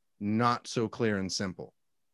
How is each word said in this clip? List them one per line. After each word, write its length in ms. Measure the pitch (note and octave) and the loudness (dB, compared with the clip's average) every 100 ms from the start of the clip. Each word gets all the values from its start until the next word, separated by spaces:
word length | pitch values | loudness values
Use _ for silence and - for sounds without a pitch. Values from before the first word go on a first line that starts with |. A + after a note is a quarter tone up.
| _ _ | _ _
not 460 | G2+ A2 A#2+ A#2+ - | 0 4 4 2 -2
so 220 | B2+ A2 | -2 -2
clear 300 | - A2+ G2+ | 0 0 2
and 120 | F#2+ | -2
simple. 440 | - F#2+ F2 - _ _ _ _ | -4 -4 -6 -14 _ _ _ _